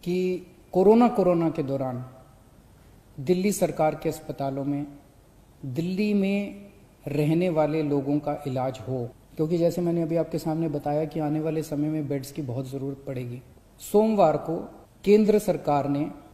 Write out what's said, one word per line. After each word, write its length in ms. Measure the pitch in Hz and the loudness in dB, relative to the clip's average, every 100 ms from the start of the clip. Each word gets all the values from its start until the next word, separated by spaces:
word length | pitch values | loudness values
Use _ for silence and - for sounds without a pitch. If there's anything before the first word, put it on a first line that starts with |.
कि 420 | - 180 185 180 - - - | -2 -2 0 -2 -8 -20 -4
कोरोना, 360 | 180 190 226 240 | 4 6 8 6
कोरोना 400 | 233 180 175 165 | 4 4 4 2
के 120 | 151 | -2
दौरान 420 | 135 135 131 123 123 - - - - - - - - - - - | -4 -2 -4 -6 -10 -18 -20 -20 -20 -20 -20 -20 -20 -20 -20 -12
दिल्ली 300 | 135 180 196 | 0 2 2
सरकार 420 | 190 170 147 156 147 | 0 -2 2 0 0
के 60 | 160 | -4
अस्पतालों 560 | 151 - 143 139 135 | -6 -10 -6 -6 -4
में, 220 | 139 143 147 143 - _ _ _ _ _ | -4 -4 -6 -12 -20 _ _ _ _ _
दिल्ली 480 | 139 127 170 185 214 | -8 -4 -4 -2 0
में 560 | 202 196 202 202 202 - - - _ - | 2 2 0 -4 -12 -20 -20 -20 _ -6
रहने 400 | 139 147 160 185 | 0 2 2 2
वाले 340 | 156 151 160 | 2 2 2
लोगों 360 | 147 143 135 147 | 0 0 0 -2
का 240 | 147 143 139 | -2 -6 -4
इलाज 320 | 127 131 127 98 | -4 -4 -6 -8
हो, 200 | 131 117 - _ - | -6 -6 -12 _ -4
क्योंकि 220 | 156 175 | -2 2
जैसे 220 | 170 170 | 2 2
मैंने 220 | 170 170 | -2 0
अभी 140 | 160 165 | 0 -2
आपके 220 | 160 160 | -2 -4
सामने 300 | 160 156 165 | -4 -2 -2
बताया 360 | 147 147 147 | -2 -2 -2
कि 160 | 156 165 | -2 -4
आने 200 | 151 156 | -2 -2
वाले 220 | 156 160 | -2 -4
समय 260 | 151 143 151 | -4 -4 -2
में 200 | 156 143 | -2 -4
बेड्स 240 | 143 127 | -6 -6
की 100 | - | -10
बहुत 280 | 139 123 131 | -6 -6 -6
ज़रूरत 320 | 135 135 135 143 | -8 -8 -10 -10
पड़ेगी। 340 | 127 120 123 - - _ - | -8 -8 -12 -16 -20 _ -20
सोमवार 560 | - 208 220 214 165 151 | 0 2 4 4 4 4
को 200 | - 170 208 - - _ | -2 -6 -8 -16 -20 _
केंद्र 340 | - 208 214 214 | 4 6 6 4
सरकार 500 | 202 156 - 143 139 | 2 -2 2 0 2
ने 180 | 143 156 - - | 0 -2 -6 -20